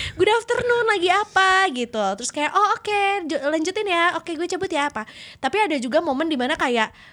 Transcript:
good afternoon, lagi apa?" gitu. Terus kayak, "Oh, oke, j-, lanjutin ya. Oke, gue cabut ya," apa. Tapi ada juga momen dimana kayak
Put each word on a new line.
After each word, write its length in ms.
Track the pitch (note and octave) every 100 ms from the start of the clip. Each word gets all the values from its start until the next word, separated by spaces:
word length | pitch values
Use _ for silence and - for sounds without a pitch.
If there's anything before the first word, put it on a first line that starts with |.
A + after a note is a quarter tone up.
| -
good 140 | - G4
afternoon, 580 | A4+ A4 A#4+ B4 A#4+ A4
lagi 200 | G#4 F4+
apa?" 420 | F#4+ G#4+ F#4+ F#4+ F#4+ F#4+
gitu. 280 | B3 A#3+ A3+ G3
Terus 160 | G3+ B3
kayak, 200 | D4+ D4
"Oh, 180 | F4+ G4+
oke, 280 | A4+ - G#4 G4 G4+
j-, 180 | D#4+ D4+
lanjutin 420 | C#4 D#4+ D#4+ G4+ G4+
ya. 260 | E4+ E4+
Oke, 200 | E4 -
gue 120 | D#4+ F4
cabut 220 | F4+ F#4+
ya," 180 | D#4 C#4+
apa. 220 | A3 A3 - - -
Tapi 200 | C4 G4
ada 180 | G#4 D4
juga 220 | A#3+ D4
momen 280 | E4+ C4 D#4+
dimana 280 | C#4+ B3
kayak 360 | D4 D4 A#3 G#3+ - -